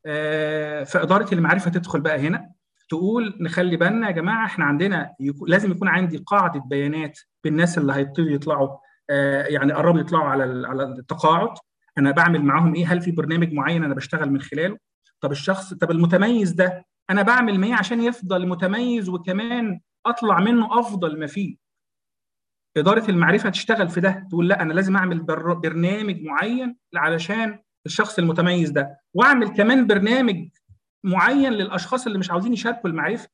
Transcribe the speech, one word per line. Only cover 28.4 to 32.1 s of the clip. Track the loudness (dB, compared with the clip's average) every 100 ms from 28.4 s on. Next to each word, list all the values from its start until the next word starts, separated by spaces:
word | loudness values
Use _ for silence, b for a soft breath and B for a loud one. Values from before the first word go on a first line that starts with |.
| 0 2 0
ده، | -2 -4 -10 _
وأعمل | 2 4 4 2
كمان | 2 4 4 4
برنامج | 2 4 2 2 -2 -8 _ _ _ _ _
معين | -2 2 4 4 2
للأشخاص | 0 -2 -4 -4 -4
اللي | -2